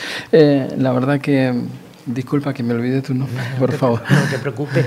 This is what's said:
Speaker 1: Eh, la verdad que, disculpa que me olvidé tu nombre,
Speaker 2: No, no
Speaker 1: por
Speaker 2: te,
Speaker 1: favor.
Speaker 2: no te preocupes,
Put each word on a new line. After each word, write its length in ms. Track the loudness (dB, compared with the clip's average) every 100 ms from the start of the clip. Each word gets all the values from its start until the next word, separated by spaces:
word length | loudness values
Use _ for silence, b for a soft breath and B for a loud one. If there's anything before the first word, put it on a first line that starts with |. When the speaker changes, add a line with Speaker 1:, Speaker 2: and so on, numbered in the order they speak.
| B B B
Speaker 1:
Eh, 380 | 6 6 4 0 0
la 140 | 0
verdad 280 | 2 0 0
que, 320 | 2 2 2 0 -4 -10 -18 -16 -8
disculpa 480 | -6 -2 -2 -2
que 80 | -4
me 100 | -2
olvidé 300 | -2 0 -2
tu 120 | -2
nombre, 200 | -4 -4 -6
Speaker 2:
No, 140 | -6
no 60 | -2
Speaker 1:
por 120 | 0
Speaker 2:
te, 40 | 2
Speaker 1:
favor. 220 | 2 0 2
Speaker 2:
no 120 | 2 2
te 80 | -2
preocupes, 480 | -4 -6 -2 0